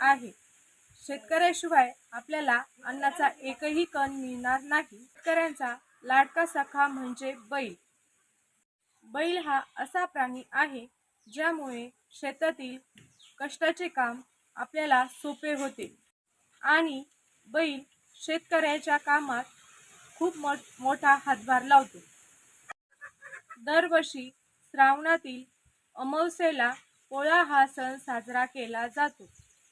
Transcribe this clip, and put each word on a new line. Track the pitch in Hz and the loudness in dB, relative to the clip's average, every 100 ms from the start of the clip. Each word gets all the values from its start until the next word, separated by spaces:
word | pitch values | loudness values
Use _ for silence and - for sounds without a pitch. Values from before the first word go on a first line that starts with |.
आहे. | 269 269 233 - _ _ _ _ _ - | 2 2 0 -18 _ _ _ _ _ -20
शेतकऱ्याशिवाय | - 277 - 320 349 339 339 302 247 - _ | -12 -12 -2 2 2 2 2 4 4 -2 _
आपल्याला | 233 233 302 285 240 262 _ | -16 -6 -4 0 0 -2 _
अन्नाचा | - 269 277 277 285 - | -10 -2 -2 0 0 0
एकही | 269 254 302 302 | -10 -6 -2 -2
कण | 339 294 277 | -2 -2 -2
मिळणार | 269 254 247 247 262 | -4 -8 -6 -2 -2
नाही. | 277 302 320 208 | 0 -2 -2 -14
शेतकऱ्यांचा | 247 _ - 330 330 302 254 240 _ _ | -20 _ 0 0 0 -4 -8 -8 _ _
लाडका | 240 262 269 - 330 | 2 4 4 2 0
सखा | 302 277 285 285 | -2 -4 0 0
म्हणजे | 269 254 240 269 262 214 | 0 -8 -8 -8 -10 -8
बैल. | 277 240 175 _ _ _ _ _ _ _ _ _ _ _ _ | -6 -6 -12 _ _ _ _ _ _ _ _ _ _ _ _
बैल | 220 254 330 359 | -12 -4 -4 -4
हा | 302 269 254 - | -2 -2 -4 -10
असा | 262 370 | -6 -4
प्राणी | 359 285 254 254 - | -4 -4 -4 -6 -6
आहे, | 262 302 262 240 _ _ _ _ | -2 -2 -4 -14 _ _ _ _
ज्यामुळे | 233 320 330 269 240 240 _ _ | -4 -4 -2 -6 -10 -12 _ _
शेतातील | - 277 269 320 - 254 262 _ - - _ - _ | -10 -10 -2 -2 -2 -10 -12 _ -20 -20 _ -20 _
कष्टाचे | 285 - 320 330 349 | -12 -2 -2 -2 -6
काम | 277 240 240 - _ _ - | -2 -4 -4 -16 _ _ -12
आपल्याला | - 311 302 254 254 | -8 -4 2 2 2
सोपे | - 294 262 302 | -6 -10 -6 -6
होते | 285 269 269 185 _ _ _ _ _ _ _ | -4 -6 -8 -14 _ _ _ _ _ _ _
आणि | 269 311 330 269 285 _ _ _ 202 | 2 2 2 -6 -12 _ _ _ _
बैल | 294 320 277 277 _ _ _ | -2 -2 -4 -14 _ _ _
शेतकऱ्याच्या | - 320 - 330 311 302 311 294 | -6 -6 0 0 2 -2 0 -2
कामात | 294 294 285 240 254 _ - - - - - - | 2 0 0 -6 -6 _ -20 -20 -20 -20 -20 -4
खूप | 339 339 | -4 -2
मोठ-, | 294 285 - - | -4 -4 -8 -6
मोठा | 262 277 294 277 | -2 2 4 4
हातभार | 285 247 226 254 | 4 -2 2 0
लावतो. | 262 277 247 175 - - - _ _ _ - - _ _ - _ - - _ - | 8 8 6 -8 -20 -20 -20 _ _ _ -20 -20 _ _ -20 _ -20 -20 _ -12
दरवर्षी | 233 320 339 330 311 277 254 _ _ _ _ | 2 2 4 2 0 -8 -14 _ _ _ _
श्रावणातील | 269 269 277 311 330 269 254 254 _ _ _ _ - | 4 6 6 2 0 0 -14 -16 _ _ _ _ -10
अमावस्येला | 262 302 339 339 339 285 240 262 _ _ _ | -4 0 -2 0 0 2 0 -2 _ _ _
पोळा | 269 294 339 | -2 4 4
हा | 311 285 269 | 6 4 4
सण | 277 254 269 | 0 -8 -8
साजरा | - 240 226 247 | -8 -8 -4 -2
केला | 254 269 233 226 240 | -2 -4 -8 -6 -6
जातो. | 269 294 - 185 _ - _ _ | -2 -2 -2 -20 _ -20 _ _